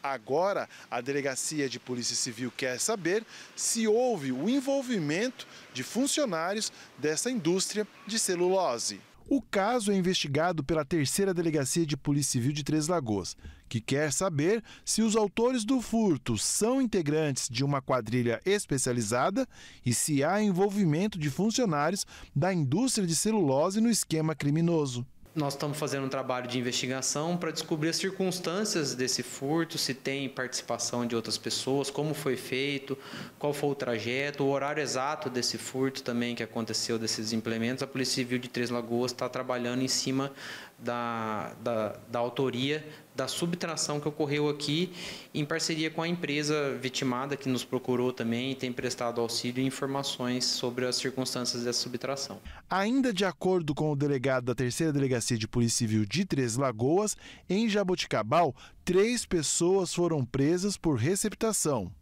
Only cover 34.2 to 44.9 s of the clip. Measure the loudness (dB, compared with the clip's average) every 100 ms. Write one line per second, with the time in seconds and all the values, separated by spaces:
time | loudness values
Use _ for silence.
34.2 | -2 0 2 2 0 -2 -2 -2 -2 -2
35.2 | -2 -2 -2 -4 -6 0 0 0 -4 -2
36.2 | -2 -2 -4 -4 -2 -2 0 0 0 -2
37.2 | -2 -2 -2 -2 -2 -2 -4 -2 -2 -2
38.2 | 0 -2 -2 -2 -2 -2 0 0 0 -2
39.2 | -4 -4 -4 -2 -2 0 0 0 0 0
40.2 | -2 -6 -14 -14 -16 -10 -6 -4 -2 -2
41.2 | -2 -2 -4 -6 -2 0 -2 -4 -6 -2
42.2 | -2 0 -2 0 -2 -2 -6 -18 -12 -6
43.2 | -4 -2 -2 -2 -4 -4 -2 -2 -2 -2
44.2 | 0 2 2 0 0 0 0